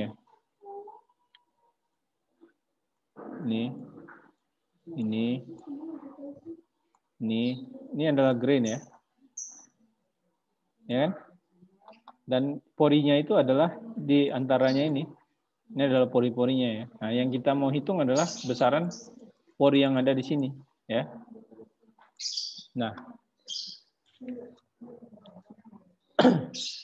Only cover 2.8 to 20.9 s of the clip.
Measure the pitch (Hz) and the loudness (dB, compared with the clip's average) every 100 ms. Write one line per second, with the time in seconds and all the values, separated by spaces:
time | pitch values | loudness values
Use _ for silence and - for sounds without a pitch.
2.8 | _ _ _ - - - 135 113 123 - | _ _ _ -18 -14 -8 -4 -2 -4 -8
3.8 | - - - - _ _ _ _ _ _ | -16 -20 -20 -20 _ _ _ _ _ _
4.8 | 170 160 107 110 117 135 - - - 285 | -14 -6 -4 -2 -2 -4 -8 -18 -14 -14
5.8 | 320 294 277 - 277 285 330 - _ _ | -12 -14 -16 -16 -16 -16 -18 -18 _ _
6.8 | _ _ _ _ 110 113 123 131 - - | _ _ _ _ -4 -2 -2 -4 -12 -18
7.8 | - 143 156 139 135 120 127 139 113 127 | -10 -2 2 4 4 4 2 2 2 -4
8.8 | - - _ _ _ - - - _ _ | -10 -20 _ _ _ -18 -18 -20 _ _
9.8 | _ _ _ _ _ _ _ _ _ _ | _ _ _ _ _ _ _ _ _ _
10.8 | 110 123 156 - - _ _ _ - _ | -4 0 0 -2 -14 _ _ _ -20 _
11.8 | - - - _ - 127 139 147 - - | -20 -20 -20 _ -2 0 0 -4 -12 2
12.8 | 151 147 143 143 151 202 131 135 170 - | 4 6 6 4 4 2 4 4 2 -2
13.8 | - - 147 143 139 127 131 131 131 135 | -12 -8 2 4 4 0 0 4 4 2
14.8 | 156 139 156 - _ _ _ _ _ 123 | 0 -2 -4 -12 _ _ _ _ _ -2
15.8 | 139 127 123 127 120 117 123 131 123 110 | 2 4 4 4 2 2 0 2 0 -2
16.8 | 113 - 110 120 127 127 135 139 139 143 | -8 -8 -2 0 0 0 0 2 2 0
17.8 | 147 185 131 135 170 - 127 123 127 147 | 0 0 2 2 0 -4 -6 2 2 2
18.8 | 175 - - - - _ _ - 139 139 | -2 -8 -16 -20 -20 _ _ 2 4 6
19.8 | 135 131 131 131 127 151 135 135 - _ | 4 4 2 0 0 -2 -2 -6 -18 _
20.8 | - | -4